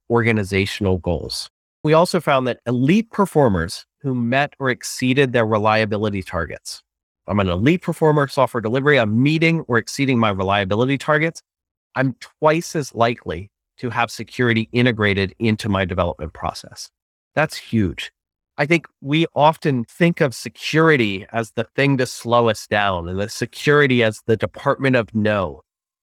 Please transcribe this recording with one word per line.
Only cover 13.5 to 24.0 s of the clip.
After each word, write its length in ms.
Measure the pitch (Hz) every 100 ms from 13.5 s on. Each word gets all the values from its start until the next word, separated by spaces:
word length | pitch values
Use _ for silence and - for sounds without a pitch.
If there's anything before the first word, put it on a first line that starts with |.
| _ _ _
to 120 | 123
have 220 | 110 117
security 560 | - 113 - 123 113 110
integrated 600 | 123 123 110 104 98 98 -
into 300 | 113 107 113
my 160 | 95 95
development 480 | 90 87 - 76
process. 560 | - 85 - - - - _ _ _ _
That's 220 | - 151 -
huge. 560 | - 113 92 - - _ _ _ _ -
I 80 | 143
think 220 | 170 - _
we 260 | 139 151 165
often 520 | - 151 160 160 131 113
think 340 | - 170 170
of 160 | 147 -
security 920 | 120 - - 151 160 151 107 95 98
as 200 | 117 117
the 120 | - 113 -
thing 220 | 139 135
to 80 | 127
slow 440 | - 117 120 117
us 180 | 107 -
down 400 | 104 101 92 85
and 120 | 92
the 100 | 104
security 760 | - 120 - - 147 143 123